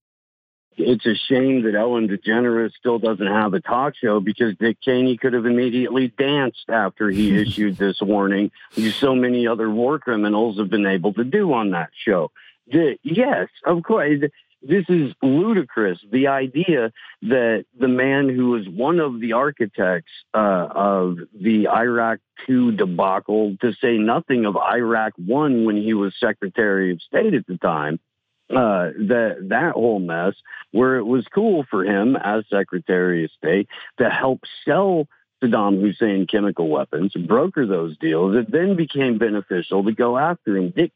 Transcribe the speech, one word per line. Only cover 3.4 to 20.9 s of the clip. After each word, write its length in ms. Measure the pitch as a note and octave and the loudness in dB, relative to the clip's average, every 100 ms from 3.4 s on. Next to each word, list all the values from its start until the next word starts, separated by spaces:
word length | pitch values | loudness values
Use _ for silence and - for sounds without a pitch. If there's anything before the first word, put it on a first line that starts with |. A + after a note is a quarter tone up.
| G#2 | 0
a 60 | F2+ | -2
talk 360 | - A#2+ C#3+ - | -2 -4 -4 -2
show, 200 | A2+ G#2 | 0 0
because 340 | G2 G#2 A#2 F2+ | 0 -2 -2 0
Dick 200 | A2+ G#2+ | -2 -2
Cheney 360 | C3+ B2+ B2+ A#2 | 0 0 0 0
could 160 | C3 | -2
have 120 | A#2+ A#2 | 0 0
immediately 600 | A#2+ B2+ B2 A2+ B2+ B2+ | 0 0 -2 -2 -2 -2
danced 640 | - C#3 D3 B2+ - - | -2 -2 0 -2 -6 -4
after 400 | A2+ F#2+ - G#2+ | -2 -2 -2 -2
he 260 | G2 G#2 G2+ | 2 2 2
<laughs> 40 | |
issued 340 | G#2 G#2+ G#2 F#2 | 0 -2 -2 0
this 260 | G2 - | -2 -2
warning. 480 | G2+ G#2 G2 G2+ G2+ - - - A2 | 0 0 2 0 -2 -6 -10 -4 -2
So 200 | F#2+ C#3 | 0 0
many 320 | B2+ B2 B2 A#2 | 2 2 0 0
other 240 | A2+ A2 | 0 -2
war 300 | A2 B2 D3+ | 0 0 -2
criminals 580 | C3 A2 G#2 G#2 A#2 G2+ | -2 -2 0 0 0 -2
have 120 | G2 | -2
been 160 | G#2 G2 | 0 0
able 260 | F#2+ G2+ G2+ | 0 -2 -2
to 100 | B2+ | -2
do 260 | G3+ F#3 | 0 2
on 200 | A#2+ G#2 | 0 0
that 180 | E2 D#2+ | -4 -6
show. 380 | - A2+ F2+ D2+ _ - _ - | -6 0 0 -2 _ -20 _ -2
The, 260 | D3+ D3+ - | 0 2 0
yes, 460 | - F3 B3+ F#2+ - _ D#3 | -4 0 0 0 -4 _ -2
of 180 | E3+ | -2
course. 380 | E3 A3 D3 D3 D3 - _ _ | 0 0 2 0 -2 -6 _ _
This 240 | C3+ G3 F3 | -2 0 2
is 260 | F3 C3 - | 0 0 0
ludicrous. 800 | C3+ C#3+ A3 G3+ C3 A2+ G2+ F2 G2+ | 2 2 2 0 -2 -2 -2 -2 -4
The 180 | B2+ C#3 | 0 2
idea 640 | C3+ C3 C#3+ F3+ C#3+ A2+ - - - | 0 -2 -2 0 2 0 -4 -20 -8
that 420 | A2 B2+ A#2 G#2+ - A#2+ | 0 2 2 0 -4 -2
the 100 | B2+ | 0
man 420 | B2+ C3+ C#3 C#3 | 2 2 2 2
who 220 | B2+ B2 | 2 0
was 160 | A#2 F#2 | 0 -4
one 320 | F2+ C#3+ E3+ | -2 0 2
of 180 | D3 A#2 | 0 -4
the 140 | A2+ | -2
architects, 800 | A2+ C#3+ C#3 G#2+ - F#2 F2+ - - - | 0 0 -2 -4 -2 0 -2 -6 -20 -6
uh, 340 | A2 G#2 F#2 E2 | 0 2 2 -2
of 460 | - G2+ | -2 0